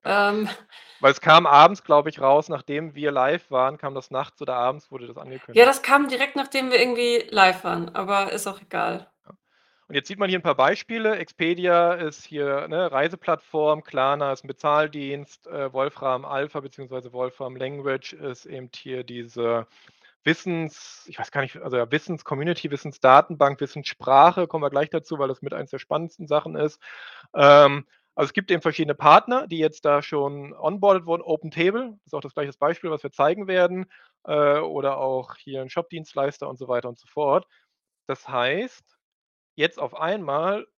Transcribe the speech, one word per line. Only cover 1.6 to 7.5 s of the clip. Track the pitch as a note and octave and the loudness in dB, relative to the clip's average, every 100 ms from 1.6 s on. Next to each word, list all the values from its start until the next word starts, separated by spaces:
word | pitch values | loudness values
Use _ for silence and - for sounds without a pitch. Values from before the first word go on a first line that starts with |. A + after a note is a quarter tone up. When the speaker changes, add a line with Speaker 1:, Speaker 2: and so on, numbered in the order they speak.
| E3 G3 | 8 6
Speaker 1:
glaube | - D3 D3 | 2 2 2
ich, | - | 0
raus, | C3+ C#3+ D3+ | 4 4 2
nachdem | D3 - D3 D#3+ | -6 -6 -8 -8
wir | C#3+ D3 | -6 -4
live | C#3 B2+ E3 - | 0 0 -2 -2
waren, | C3 C3 D3 | 0 0 -2
kam | C#3+ C#3 | -10 -10
das | - | -8
nachts | C3 C#3+ - | -8 -8 -10
oder | C#3 B2 | -8 -4
abends, | B2 D3 - | -2 -4 -10
wurde | C3 A#2+ | -18 -16
das | A#2+ | -18
Speaker 2:
Ja, | |
Speaker 1:
angekündigt. | C3 C3 - A3 A#3+ | -16 -16 0 6 6
Speaker 2:
das | C4+ | 4
kam | - C#4 C#4+ | 2 2 2
direkt, | B3 C#4 C#4 | -2 -4 -4
nachdem | C4+ C4+ C4 | -6 -4 0
wir | B3 | 2
irgendwie | B3 A#3+ A#3+ A#3+ - | 2 0 0 0 -2
live | G#3+ F#3+ | 2 4